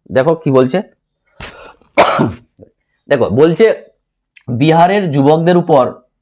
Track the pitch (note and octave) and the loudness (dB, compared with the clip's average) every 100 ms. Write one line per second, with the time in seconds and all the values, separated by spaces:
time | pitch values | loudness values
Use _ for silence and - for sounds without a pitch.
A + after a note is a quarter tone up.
0 | _ A2 C3 E3 D3+ C3 B2+ F3+ G#3+ _ | _ -4 -2 -2 0 0 0 -2 -8 _
1 | _ _ _ _ - - - _ _ - | _ _ _ _ -20 -20 -20 _ _ -2
2 | - - - F2+ _ _ - _ _ _ | 0 0 -4 -6 _ _ -20 _ _ _
3 | _ C#3+ G#2 G#2 D#3 E3+ A3 - - _ | _ -2 0 2 0 2 0 0 -10 _
4 | _ _ _ _ - A#2+ D3 E3 F3 G3 | _ _ _ _ -12 -4 0 2 2 0
5 | F#3 C#3+ C#3 D#3+ E3 F3 E3+ D3 A#2 - | -2 0 0 2 2 0 2 0 0 -4
6 | _ _ | _ _